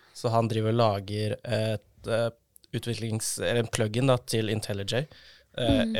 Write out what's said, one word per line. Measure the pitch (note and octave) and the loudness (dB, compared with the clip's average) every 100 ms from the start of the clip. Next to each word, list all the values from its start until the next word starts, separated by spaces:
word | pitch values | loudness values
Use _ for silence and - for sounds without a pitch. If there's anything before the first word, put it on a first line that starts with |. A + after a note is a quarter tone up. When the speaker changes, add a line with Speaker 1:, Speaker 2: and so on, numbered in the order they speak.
| _ - | _ -6
Speaker 1:
Så | B2 | 0
han | A#2 A2+ | 2 2
driver | A2 A2 | 2 2
og | A#2 | 4
lager | A2 G2+ G2 G#2 G#2+ G#2 | 4 2 -2 -4 -2 -4
et, | - A2 A2 G#2+ - _ G#2+ | -2 -2 0 -4 -8 _ -2
eh, | A2+ A#2 - _ _ _ | 0 0 -4 _ _ _
utviklings-, | A2+ A#2+ G#2+ A2+ G#2+ - - | -6 -4 -4 -4 -4 -4 -2
eller | F2+ A#2 A2+ | 0 0 0
en | |
plugin | - G#2+ A2+ C3+ | -2 0 2 2
da, | B2 | 2
til | - A2+ G#2+ | 0 -2 0
IntelliJ, | G#2+ - G2+ G2 A#2 D3+ - - - _ - | -2 -4 -6 -4 -4 -4 -10 -20 -20 _ -2
eh, | A#2+ - | 2 2
Speaker 2:
Mm. | - A2+ | 2 -2